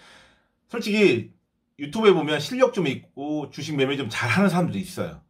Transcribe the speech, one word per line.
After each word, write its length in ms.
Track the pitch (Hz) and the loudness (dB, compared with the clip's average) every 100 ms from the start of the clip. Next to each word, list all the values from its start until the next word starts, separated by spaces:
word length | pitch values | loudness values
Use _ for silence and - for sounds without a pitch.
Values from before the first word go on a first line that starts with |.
| - - _ _ _ _ _ | -20 -20 _ _ _ _ _
솔직히 640 | 240 214 208 196 120 - _ _ _ _ - | -8 -2 4 4 4 -2 _ _ _ _ -14
유튜브에 320 | 143 220 214 | -8 2 4
보면 260 | 175 143 151 | 6 4 -2
실력 340 | - 254 254 | -4 2 2
좀 120 | 240 160 | 2 -4
있고 640 | 113 - - 147 151 139 | -4 -10 -12 -6 -6 -8
주식 240 | - 151 | -10 -6
매매 220 | 147 135 147 | -2 -2 -2
좀 120 | 120 | -6
잘하는 400 | - 120 113 196 | -4 -2 2 2
사람들이 280 | 165 175 98 | 2 0 -4
있어요. 440 | - - 87 73 | -8 -8 -10 -12